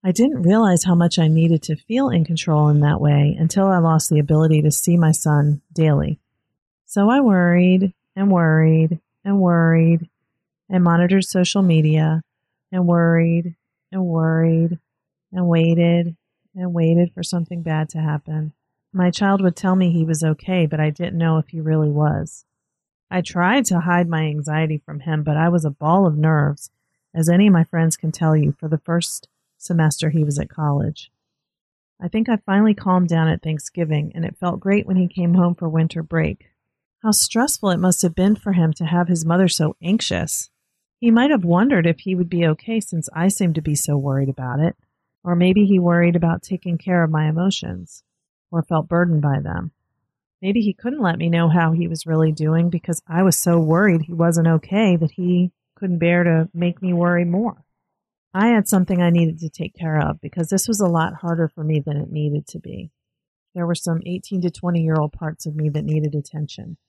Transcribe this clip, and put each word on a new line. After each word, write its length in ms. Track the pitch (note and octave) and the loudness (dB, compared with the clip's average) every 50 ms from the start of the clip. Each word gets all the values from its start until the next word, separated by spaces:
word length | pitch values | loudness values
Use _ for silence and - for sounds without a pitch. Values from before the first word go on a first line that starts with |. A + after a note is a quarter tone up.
| - | -2
I 100 | F#3 F3+ | -2 2
didn't 300 | - A3+ C#4 D#4 B3 F3+ | 2 2 0 2 0 2
realize 420 | E3+ G3 A3 A3+ G3+ F3+ E3 - | 2 4 4 4 4 2 2 2
how 100 | F#3 F3 | 2 2
much 240 | E3+ E3+ E3+ - - | 2 2 2 2 2
I 100 | E3 D#3 | 2 2
needed 340 | D#3 D#3+ E3 E3 E3 D#3 - | 4 4 4 4 2 0 0
to 120 | - D#3 | -4 -8
feel 320 | D3+ _ _ A3 B3 C#4 C4 | -8 _ _ -2 -2 0 0
in 160 | - F3 D#3+ | 0 0 0
control 440 | - E3+ D#3 - - D#3 D3+ D3+ D3+ | 0 -2 -4 -2 0 2 2 4 4
in 120 | D3 D3 | 4 4
that 200 | D3 C#3+ D3+ - | 2 2 0 2
way 360 | C#3+ D3 C#3+ C#3+ C#3+ D3 - - | 2 2 2 4 2 2 0 0
until 280 | D#3+ E3 - G3 F#3+ | -2 0 0 0 2
I 120 | G3 F#3+ F3+ | 2 2 2
lost 300 | E3 E3 D#3+ D#3+ - - | 2 2 2 2 0 2
the 120 | E3 D3+ | 0 0
ability 420 | D3 C#3+ D#3+ D#3 D#3+ D#3+ D#3 D3+ D3+ | 2 2 2 2 4 4 2 2 2
to 80 | D3+ | 2
see 260 | D3 - - - E3+ | 0 0 0 0 2
my 160 | F3 E3+ D#3 D#3+ | 4 4 2 2
son 480 | - - D#3 D3+ D3 C#3+ D3 D3 C#3+ _ _ _ | 2 0 0 2 2 2 2 0 -2 _ _ _
daily. 460 | - D#3+ D#3 D3 C#3+ D3 D3+ D#3 - _ _ _ _ _ _ _ _ _ _ _ _ _ | 0 2 2 2 0 0 -4 -6 -10 _ _ _ _ _ _ _ _ _ _ _ _ _
So 240 | _ - G3+ G3+ G#3+ | _ -2 0 2 4
I 100 | B3 C#4 | 4 4
worried 720 | C#4 A#3 G3 F#3 F3 F3 F3 F3 F3+ F#3 F#3 F#3 F#3+ F#3+ - _ _ _ _ | 4 4 4 4 4 4 4 4 4 4 4 2 2 0 -4 _ _ _ _
and 160 | F#3+ G3 G3+ | -2 0 2
worried 680 | F#3+ F3 E3+ D#3+ D#3 D#3 D#3+ D#3+ D#3+ D#3+ D#3+ D#3 E3 D#3 _ _ _ _ _ | 2 4 4 4 4 4 4 4 4 4 2 2 0 -4 _ _ _ _ _
and 160 | G3 G3+ G3+ | -2 0 2
worried 680 | F#3 F3 F3 E3+ E3 E3 E3 E3 E3 E3 E3+ E3 E3 - _ _ _ _ _ _ _ _ _ _ _ _ | 2 2 2 4 4 4 4 4 4 4 2 0 -2 -6 _ _ _ _ _ _ _ _ _ _ _ _
and 140 | F#3+ F#3 F3+ | 0 2 2
monitored 400 | E3+ E3+ E3+ F3 F3 F#3+ G3 F#3 | 4 4 4 2 4 2 0 0
social 380 | - - F#3+ F3+ - - G3+ F#3+ | 0 0 0 0 0 0 0 2
media 600 | F3+ E3 D#3+ D#3 D#3 D#3 D#3 D#3 D#3 D#3 D#3+ D#3 _ _ _ _ _ _ _ _ _ | 2 4 4 2 2 2 2 2 0 0 -2 -4 _ _ _ _ _ _ _ _ _
and 160 | - F#3 F3+ | -4 -2 0
worried 680 | F3 F3 E3+ E3+ E3 E3 E3 E3 E3 E3 E3+ E3+ F3 E3 _ _ _ _ _ _ _ | 2 2 2 4 2 2 2 2 2 0 -2 -4 -6 -12 _ _ _ _ _ _ _
and 140 | - F#3+ F#3 | -8 -6 -4
worried 720 | F3 E3 E3 D#3+ D#3+ D#3+ D#3+ E3 E3 E3 E3 E3 E3+ E3+ E3 _ _ _ _ _ _ _ _ _ _ - | -2 -2 -2 0 0 0 2 2 2 2 2 0 -2 -2 -6 _ _ _ _ _ _ _ _ _ _ -6
and 160 | F#3 F3+ F3 | -4 -2 0
waited 680 | E3 E3 E3 E3 E3+ E3 E3+ E3+ E3+ E3+ E3+ E3+ E3 _ _ _ _ _ _ _ _ | 2 2 2 2 2 2 2 2 2 2 0 -2 -8 _ _ _ _ _ _ _ _
and 180 | F#3+ F3+ F3+ F3 | -8 -8 -6 -2
waited 400 | E3+ E3 D#3+ E3 E3+ F3 E3+ _ | 0 2 2 4 2 2 0 _
for 100 | - E3+ | -10 -10
something 400 | - - F3 E3 - F3+ E3+ E3 | -6 -4 -6 -6 -6 -8 -10 -6
bad 260 | E3 D#3 D#3 D#3 D#3 | -4 -4 -4 -4 -4
to 80 | - D#3+ | -6 -6
happen. 540 | D#3 D#3 D3+ D3+ _ - D#3 D#3 D#3 D#3 - _ _ _ _ _ _ _ - | -4 -4 -4 -6 _ -6 -8 -6 -6 -8 -10 _ _ _ _ _ _ _ -4
My 180 | F#3+ F3+ F3+ | 0 0 0
child 320 | F3 - G#3 G3 G3 G3 F#3+ | 0 0 0 2 2 2 2
would 120 | F3+ E3+ | 0 -2
tell 220 | - - F#3+ F#3 | 0 -2 0 2
me 160 | F#3+ F#3 F3 E3+ | 2 2 2 2
he 120 | E3+ D#3+ | 0 0
was 200 | D#3+ E3 D3+ D#3+ | 0 -2 -2 0
okay, 400 | D#3 D#3 - - - F#3 F3+ E3+ | -2 -2 -2 -4 -4 -2 0 0
but 160 | D3+ D#3+ D#3 | 0 0 -2
I 100 | D#3 D3+ | -2 -2
didn't 280 | D3 - F3 - - E3 | -2 -4 -8 -6 -4 -2
know 200 | E3 E3 D#3+ D#3+ | 0 2 2 0
if 100 | D#3 - | -2 -4
he 120 | - E3 | -8 -8
really 300 | D#3 D#3 D#3 D#3 D#3 D3+ | -4 -2 0 0 0 0
was. 540 | D3 D3 D3+ D3+ D3+ - - D#3 - - _ _ _ _ _ _ _ _ _ _ _ _ _ _ | 0 0 0 0 0 -2 -6 -10 -14 -20 _ _ _ _ _ _ _ _ _ _ _ _ _ _
I 100 | F#3 F#3 | -6 -6
tried 460 | F3+ - - F3+ F3 F#3 A3+ C#4+ B3 | -6 -4 -4 -2 0 2 2 0 0
to 140 | - F#3 E3+ | 0 -2 -2
hide 280 | D#3+ F3 F3 F3 F3+ E3 | 0 0 0 0 0 0
my 140 | E3 D#3 D#3 | -2 -4 -4
anxiety 560 | D3+ D3 D3+ C#3+ D#3 D3+ D#3 D#3+ D#3 D#3 D3 | -4 -4 -6 -6 -4 -2 -2 -2 -2 -4 -6
from 220 | _ - D3+ D3 | _ -12 -14 -10
him, 220 | C3+ E3 D#3 D3+ D3+ | -6 -4 -4 -2 -2
but 140 | D3+ D3 | -2 0
I 140 | D3+ D#3+ F3 | 2 2 2
was 140 | F3 F3 D#3 | 2 0 -2
a 60 | D3+ | -2
ball 360 | C#3 _ D3 D3+ E3+ F#3+ G3 | -6 _ -2 0 2 4 4
of 100 | F3 D3+ | 2 2
nerves, 540 | D3+ D3+ D#3+ D#3+ D3+ C#3+ C#3+ C#3+ - - - _ _ _ _ _ _ _ _ _ | 2 2 2 2 2 2 0 -2 -4 -10 -20 _ _ _ _ _ _ _ _ _
as 140 | E3+ D#3+ D#3+ | -2 0 2
any 200 | E3+ F3+ G#3 G#3 | 4 4 6 6
of 40 | F#3+ | 6
my 120 | E3+ E3 | 4 2
friends 320 | _ - E3+ E3 E3 - | _ 0 0 0 0 -2
can 160 | - - D#3+ D#3 | -2 -6 -6 -4
tell 220 | - E3+ D#3+ D#3 | -2 0 2 2
you, 220 | D#3 D3 D3 C#3+ _ | 2 2 0 -2 _
for 80 | - | -6
the 120 | D#3 D#3 D3+ | -4 -4 -4
first 500 | _ - E3 E3+ E3+ - - - - _ _ _ _ _ _ _ | _ -4 -4 -4 -4 -6 -10 -14 -16 _ _ _ _ _ _ _
semester 520 | - - F3+ E3 D#3 D#3 D3 - - D#3 | -8 -4 0 2 2 0 0 -2 -4 -2
he 140 | D3 E3 D3+ | -2 -2 -2
was 140 | D3 C#3+ C#3+ | -2 -2 -6
at 100 | - - | -6 -8
college. 640 | - - D#3 D3 C#3+ C#3+ D3 D3+ D3+ - - - _ _ _ _ _ _ _ _ _ _ _ _ _ _ _ _ _ _ | -8 -6 -4 -2 -2 -2 -4 -6 -8 -10 -16 -20 _ _ _ _ _ _ _ _ _ _ _ _ _ _ _ _ _ _
I 80 | F#3 E3+ | -12 -6
think 200 | - A3 A3+ B3 | -4 -4 -2 0
I 100 | A#3 G3+ | -2 -4
finally 360 | _ - F#3+ G3+ G#3+ A3 G#3 | _ 0 2 4 4 4 2
calmed 340 | G3+ - G3 F#3 F#3 F3+ E3 | 0 0 0 2 2 2 2
down 200 | E3+ E3 D#3+ D#3+ | 2 0 2 0
at 140 | E3 E3+ - | 0 -2 -4
Thanksgiving, 680 | D#3+ D#3 D3+ - - _ - E3+ D#3 D#3 D3 D3+ D3+ - | -6 -6 -6 -8 -10 _ -6 -4 -2 -2 -2 -4 -4 -6
and 100 | E3 E3 | -8 -8
it 140 | D#3+ - _ | -8 -8 _
felt 200 | - F3+ F3+ F#3+ | -6 -6 -6 -4
great 280 | - F#3+ G3 G#3 - | -2 0 0 0 0
when 100 | - F#3+ | 0 0
he 100 | F#3 F3+ | 0 0
came 280 | F3+ - - F3 E3+ F3 | 0 -2 -2 0 2 4
home 200 | F#3 F3 F3 F3 | 4 4 4 2
for 140 | _ F3 E3 | _ -4 -2
winter 340 | D#3 D#3+ D#3+ E3 - E3 D#3+ | 0 0 0 0 -2 -8 -10
break. 440 | D#3 E3 D#3+ D#3 D#3 - - _ _ _ _ _ _ _ _ _ _ _ _ - | -4 -2 -2 -2 -2 -4 -8 _ _ _ _ _ _ _ _ _ _ _ _ -2
How 80 | A3 G#3 | 0 0
stressful 580 | - - - - A3+ B3 D4 - - - G3 | 0 0 -2 -2 -2 -2 -2 -4 -4 -2 -2
it 60 | F3+ | -2
must 260 | E3 F3 F#3 E3+ - - | 0 2 0 0 2 0
have 120 | F3+ E3 | -2 0
been 220 | - F#3 G3+ G#3+ | 0 0 0 0
for 180 | G#3 - G#3 F#3+ | 0 -2 -2 0
him 180 | F3 E3 D#3+ D#3 | 2 2 0 0
to 100 | - E3+ | -2 -4
have 240 | D#3 E3 F3 F3 E3+ | -2 0 -2 0 0
his 160 | F3+ E3 D#3+ | -2 -2 0
mother 240 | D#3+ E3 F3+ F#3+ F3 | 0 2 2 2 0
so 280 | - - D#3+ D3+ - _ - | 0 0 -2 -4 -4 _ -4
anxious. 680 | E3+ G3+ A3+ - - - F2+ - - - - - _ _ _ _ _ _ _ _ _ _ _ | -4 -2 -2 -2 -4 -4 -4 -4 -6 -8 -10 -10 _ _ _ _ _ _ _ _ _ _ _
He 120 | A#3+ A#3 | 2 2
might 200 | A3+ A#3 B3+ C#4+ | 4 4 4 2
have 140 | D#4 A#3 F3 | 2 0 2
wondered 420 | E3+ E3+ F3 G#3+ C#4 C#4+ F#3 E3 | 2 2 2 2 2 2 2 2
if 140 | E3+ E3 - | 0 -2 -2
he 140 | - F#3+ F#3 | -4 -6 -4
would 160 | F3+ F3+ E3+ | -2 -2 -2
be 160 | F3+ E3+ E3+ | -2 0 0
okay 340 | D#3+ D#3 - - - A3+ A3+ | 0 0 -2 -6 -6 -6 -6
since 280 | G3+ - - E3 D3+ - - | -6 -4 -8 -8 -8 -8 -6
I 140 | D#3+ E3+ G3 | -2 -2 -2
seemed 260 | F#3+ - G3+ F3 D#3+ | 0 0 -2 -2 -2
to 60 | D#3+ D3+ | -2 -4
be 120 | - D3+ | -4 -4
so 240 | C#3+ - - D3 C#3+ | -4 -2 -2 -4 -2
worried 320 | C3+ C#3+ C3+ C3+ C#3 C3+ | -2 -2 -2 -2 -2 -4
about 300 | C3+ - B2+ B2+ B2 C3 | -4 -8 -8 -6 -4 -2
it, 160 | D#3 E3+ - _ _ _ _ _ _ _ _ _ _ | -2 -2 -2 _ _ _ _ _ _ _ _ _ _
or 140 | F3+ F3 | -4 0
maybe 300 | F3 F3 F3+ F#3 G#3 G#3 | 2 2 2 4 4 4
he 120 | G3 G3+ F#3 | 4 4 2
worried 380 | F3 F3 E3+ E3+ F3 F3 F3 | 4 2 2 4 2 2 2
about 260 | E3+ E3 E3 E3 F3+ _ | 2 0 0 -2 -4 _
taking 360 | - F#3+ F3+ _ F3+ E3+ D#3+ | -10 -10 -10 _ -6 -6 -6
care 240 | - - F3+ F3 E3 | -4 -2 0 0 2
of 80 | D#3+ | 0
my 180 | D#3 D#3 D#3 D#3 | 0 0 -2 -2
emotions, 760 | D#3 E3 F3+ G3 F#3+ - - - - F#3 F3+ - - - _ _ _ _ _ _ _ _ _ _ | -2 0 -2 -2 -2 -4 -8 -10 -12 -12 -14 -18 -20 -20 _ _ _ _ _ _ _ _ _ _
or 120 | - E3+ D#3+ | -6 -6 -4
felt 260 | _ E3+ D#3 D#3 E3 | _ -2 -4 -2 0
burdened 320 | E3+ E3+ F3 F3 E3 D3+ | 0 0 0 2 0 0
by 200 | C#3+ D3 C#3 - | 0 0 -2 -2
them. 320 | C#3+ - E2+ E2+ - D#3+ _ _ _ _ _ _ _ _ _ _ _ _ _ _ | -4 -6 -8 -8 -10 -10 _ _ _ _ _ _ _ _ _ _ _ _ _ _
Maybe 200 | F#3 F#3+ G3+ A#3+ | -6 -2 -2 0
he 120 | G#3+ G#3 F#3 | 0 -2 -4
couldn't 300 | _ - A#3+ C4+ D4+ A3+ | _ -8 -8 -6 -2 -2
let 160 | F3+ E3 - | -2 -2 -2
me 100 | E3 E3+ | -2 -2
know 200 | E3+ E3+ E3+ E3 | 0 2 2 2
how 240 | D#3 F3 E3 D#3+ E3 | 4 2 2 2 0
he 140 | E3 F3 | -2 -2
was 200 | E3+ E3 D#3 - | -4 -6 -8 -6
really 260 | E3 D#3+ D#3+ D#3+ D#3+ D#3 | -4 0 0 0 0 0
doing 380 | D3+ D#3 D#3 D#3+ E3 E3+ F3 | -2 -2 0 0 0 0 0
because 320 | E3+ E3 - - E3 - _ | -2 -4 -6 -6 -8 -8 _
I 160 | - E3 E3+ F#3+ | -6 -2 0 2
was 140 | F#3+ D#3+ | 2 2
so 220 | - - F3+ E3+ E3+ | 0 0 2 2 2
worried 440 | D#3+ D3+ D#3+ E3+ G3+ G#3+ F3 E3 D#3 | 2 2 2 2 4 2 2 0 -2
he 120 | D#3+ E3+ | -4 -2
wasn't 340 | E3 E3 E3+ E3 E3 E3 E3 | 0 0 2 2 2 2 2
okay 480 | E3 D#3+ - - F#3+ G3+ A3+ G3+ F3+ | 2 2 0 -2 -2 0 2 2 2
that 140 | E3+ E3 D#3 | 2 0 -2
he 400 | _ - F3+ F3+ F3+ F3 F3+ F3+ _ _ _ _ _ | _ -4 -2 0 0 2 0 -2 _ _ _ _ _
couldn't 240 | _ G3+ F#3+ F3+ E3+ | _ -6 -4 -2 0
bear 260 | E3 E3+ F3 F3 F3 | 0 2 2 2 2
to 240 | F3 E3 D#3+ D#3+ - _ | 2 2 2 0 -2 _
make 260 | E3+ F3 F3 F3 - | -4 -4 -4 -4 -4
me 120 | F#3 F3+ F3+ | -4 -2 -2
worry 320 | E3+ E3+ F3 F3 F3 F3 | 0 0 0 0 0 0
more. 400 | F3 E3+ F#3+ A3+ A#3 - _ _ _ _ _ _ _ _ _ _ _ _ _ _ _ _ | 0 -2 -2 -2 -4 -6 _ _ _ _ _ _ _ _ _ _ _ _ _ _ _ _
I 160 | F#3 G#3 A#3 | 0 2 2
had 180 | A#3+ A3 G3+ | 2 2 2
something 360 | - - F#3+ F3+ - G3 F3 F3 | 2 2 0 0 0 0 0 2
I 80 | F3 | 2
needed 280 | E3+ E3+ E3+ D#3+ D#3+ D#3+ | 4 2 2 0 -2 -6
to 100 | E3+ D#3+ | -10 -12
take 240 | _ - D#3+ - _ | _ -10 -12 -12 _
care 260 | _ E3+ D#3+ D#3 D#3 | _ -6 -2 -2 0
of 200 | D3 D#3 D#3 D#3+ | 0 -2 -4 -8
because 280 | - D#3+ - F3+ E3 D3+ | -10 -12 -6 -6 -4 -2
this 180 | F#3+ G3 - | -2 -4 -2
was 140 | - A3+ G3 | -2 -2 -2
a 60 | G#3 | 0
lot 280 | F3+ E3+ E3 D#3+ - - | 0 0 0 -2 -2 -6
harder 340 | D#3 - E3+ E3+ E3 E3 D#3 | -10 -8 -6 -2 -2 -2 -4
for 140 | _ - D#3 | _ -6 -4
me 180 | D#3 D#3 D3+ | -2 -2 -2
than 160 | C#3+ D#3+ D3 | -2 -4 -6
it 140 | D3 D3+ - | -6 -6 -8
needed 360 | - D3+ D3+ D3 D3 D3 D3 - | -6 -6 -4 -4 -4 -6 -8 -10
to 100 | - E3+ | -18 -18
be. 320 | - - - - - D3+ _ _ _ _ _ _ _ _ _ _ _ _ _ | -16 -16 -16 -16 -16 -18 _ _ _ _ _ _ _ _ _ _ _ _ _
There 120 | F3+ F3 | -8 -4
were 80 | E3+ F3 | -4 -4
some 280 | - - F3 E3 E3 - | -4 -4 -4 -4 -4 -4
eighteen 340 | F3 F3 F#3 - - G3+ F#3 F3 | -8 -10 -10 -10 -8 -6 -4 -4
to 80 | F3 | -4
twenty-year-old 600 | E3 - - F3 F3 E3+ D#3+ D#3+ D#3+ D#3 D3+ D#3 _ | -6 -6 -6 -4 -2 -2 0 0 0 -2 -2 -4 _
parts 340 | - E3+ D#3 D#3+ _ - | -10 -12 -12 -12 _ -12
of 80 | E3 D3+ | -10 -8
me 140 | D3+ D3+ D3+ | -4 -4 -4
that 140 | C#3+ D3+ D3+ | -4 -4 -4
needed 300 | D3 D#3 D#3 D3+ D3+ D3 | -4 -4 -2 -2 -4 -6
attention. 600 | D3+ C#3+ - - D#3 D3+ - - - - E3+ E3 _ _ | -6 -10 -10 -10 -12 -12 -12 -12 -18 -18 -18 -18 _ _